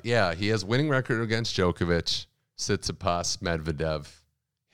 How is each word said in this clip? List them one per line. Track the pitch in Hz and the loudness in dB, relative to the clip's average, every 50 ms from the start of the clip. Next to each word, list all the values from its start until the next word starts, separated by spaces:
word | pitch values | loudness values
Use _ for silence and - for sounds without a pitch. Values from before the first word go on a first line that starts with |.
| - | -2
yeah, | 113 120 117 101 87 | 0 2 4 4 2
yeah, | 82 | 2
he | 85 104 104 | 0 0 0
has | 110 110 92 | 0 0 0
winning | 95 117 131 151 156 | 0 0 2 2 2
record | 139 131 120 - 120 113 | 2 0 0 0 0 0
against | 117 107 113 113 117 - - | 0 0 0 0 0 -2 0
Djokovic, | - 92 90 82 - 90 85 85 85 - - - - - _ _ _ _ _ _ | 2 2 2 2 2 2 2 2 2 2 0 -2 -4 -4 _ _ _ _ _ _
Tsitsipas, | - - - 104 92 - - 87 - - 95 87 87 87 - - | -8 -2 -2 -2 -2 -2 -4 -6 -2 0 0 0 0 0 -2 -4
Medvedev. | - 95 87 85 82 76 82 80 71 80 80 78 76 73 - - - _ _ _ _ _ _ _ _ _ _ | -4 -2 -2 -2 -2 -2 -4 -4 -2 -2 -2 -2 -4 -6 -12 -20 -20 _ _ _ _ _ _ _ _ _ _